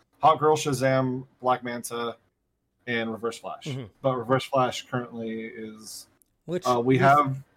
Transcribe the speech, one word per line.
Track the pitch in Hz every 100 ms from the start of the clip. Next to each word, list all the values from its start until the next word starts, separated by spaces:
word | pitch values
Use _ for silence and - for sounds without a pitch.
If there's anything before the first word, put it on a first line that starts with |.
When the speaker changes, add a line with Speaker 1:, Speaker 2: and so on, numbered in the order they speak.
| _ _
Speaker 1:
Hawk | 143 156
Girl, | 151 156
Shazam, | 151 127 135 131 131 127 135 _
Black | 123 123
Manta, | 120 120 117 117 120 113 _ _ _ _ _ _ -
and | 117 113
Reverse | 107 113 110
Flash. | 92 78 160
Speaker 2:
Mm-hmm. | 135 110 _
Speaker 1:
But | 135 127
Reverse | 113 131 -
Flash | 135 123 - -
currently | 127 120 117 113 113 113
is, | 113 110 107 110 - - _ _ _ -
Speaker 2:
Which | 175 131
Speaker 1:
uh, | 123
we | 123 131
Speaker 2:
is |
Speaker 1:
have, | 135 143 135 135 -